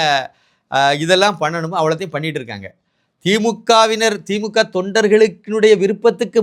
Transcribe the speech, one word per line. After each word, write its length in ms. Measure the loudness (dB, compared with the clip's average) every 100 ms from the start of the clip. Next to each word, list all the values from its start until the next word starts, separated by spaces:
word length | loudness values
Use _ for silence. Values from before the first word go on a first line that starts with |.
| 0 0 -4 _ _ _ -6
அஹ், 240 | 0 0 0
இதெல்லாம் 400 | 0 2 2 0
பண்ணணுமோ 400 | -4 -4 -6 -2
அவ்வளத்தையும் 360 | -2 -2 -6
பண்ணிட்டு 240 | -8 -8 -8
இருக்காங்க. 300 | -10 -14 -16 _ _ _ _ _
திமுகவினர், 920 | -2 0 0 -2 2 4 4 0 -2 -2
தி 140 | -6 -6
மு 80 | -2
க 180 | -2 -2
தொண்டர்களுக்கினுடைய 1040 | -4 -2 0 2 4 2 -2 -8 2 4 4
விருப்பத்துக்கு 640 | 2 0 0 0 -2 -2